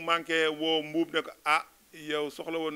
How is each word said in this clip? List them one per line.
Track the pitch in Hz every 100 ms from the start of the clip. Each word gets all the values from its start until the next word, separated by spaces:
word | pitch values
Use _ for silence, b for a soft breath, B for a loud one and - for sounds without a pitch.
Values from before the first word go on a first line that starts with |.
manqué | 165 170 165 165 156
woo | 151 160 160
Mbuub | 151 156 165
ne | 160
ko, | 147 -
"Ah, | 151 156 - _ _
yow | 165 151 151 147
soxla | 131 160 165
woon | 160